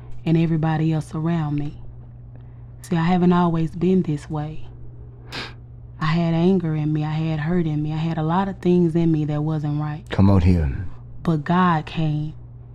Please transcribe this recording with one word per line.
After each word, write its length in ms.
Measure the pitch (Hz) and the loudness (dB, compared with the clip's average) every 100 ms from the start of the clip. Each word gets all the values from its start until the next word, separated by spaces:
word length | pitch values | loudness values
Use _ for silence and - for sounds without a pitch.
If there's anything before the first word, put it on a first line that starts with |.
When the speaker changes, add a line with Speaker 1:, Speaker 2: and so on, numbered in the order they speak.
| - - | -12 -6
Speaker 1:
and 120 | 165 160 | 2 2
everybody 560 | 165 160 160 156 160 | 4 2 2 2 2
else 220 | 156 151 | 0 -2
around 420 | 165 160 170 151 147 | -4 -2 -2 -2 -2
me. 240 | 147 - - - - - - - - - - - | -4 -8 -14 -14 -16 -18 -18 -18 -18 -18 -18 -16
See, 140 | - 170 | -2 0
I 80 | |
haven't 280 | 165 180 175 | 2 4 6
always 380 | 175 175 165 160 | 6 4 2 -2
been 320 | 170 175 185 | 0 2 4
this 260 | 165 147 - | 2 -4 -4
way. 400 | 156 151 156 - - - - - - - - - - - - - - | -6 -6 -8 -10 -12 -14 -14 -16 -18 -14 -12 -12 -14 -18 -18 -18 -4
I 60 | 156 | 0
had 280 | 170 165 | 2 2
anger 400 | 165 175 190 165 | 4 4 4 2
in 180 | 156 151 | 0 0
me, 120 | 156 | 0
I 80 | 151 | -2
had 280 | 156 160 156 | -2 -2 -2
hurt 260 | 151 180 160 | 0 0 0
in 160 | 151 | -2
me, 100 | 151 | -2
I 40 | 156 | -2
had 220 | 165 160 | -2 -2
a 40 | |
lot 260 | 156 175 196 | 0 0 0
of 100 | - | -2
things 360 | 180 180 170 | 4 4 4
in 160 | 165 165 | 4 4
me 140 | 156 151 | 2 0
that 160 | 151 | 0
wasn't 380 | 156 156 147 147 | 0 -2 -2 -2
right. 240 | 151 151 - | -4 -8 -4
Speaker 2:
Come 180 | - 98 | 4 6
out 140 | 95 | 6
here. 440 | 90 87 73 - - - - - | 6 4 2 -2 -6 -10 -14 -4
Speaker 1:
But 220 | - 160 | 0 0
God 420 | 143 175 185 160 151 | 2 4 4 2 -2
came 480 | 170 156 151 151 - - - - | -2 0 0 -4 -8 -16 -18 -18